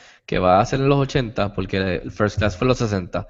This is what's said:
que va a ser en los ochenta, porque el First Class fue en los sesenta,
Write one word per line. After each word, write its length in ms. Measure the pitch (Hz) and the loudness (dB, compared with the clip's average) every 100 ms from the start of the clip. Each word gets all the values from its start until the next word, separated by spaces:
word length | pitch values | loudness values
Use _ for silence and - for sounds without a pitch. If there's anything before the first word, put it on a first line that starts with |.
| - _ - | -20 _ -6
que 120 | - | 0
va 220 | 92 92 | 4 4
a 60 | 117 | 4
ser 140 | 135 | 0
en 80 | 135 | 2
los 100 | 143 | 2
ochenta, 540 | 135 151 117 - 101 | 2 -2 -2 -2 -4
porque 220 | 98 95 98 95 87 | -4 -4 -2 -2 -2
el 80 | - | -6
First 260 | - 104 - | -2 -2 0
Class 180 | 107 - | -2 0
fue 80 | 127 | 0
en 20 | |
los 100 | 123 | 0
sesenta, 480 | 117 101 87 - 110 | 0 -2 -4 -8 -8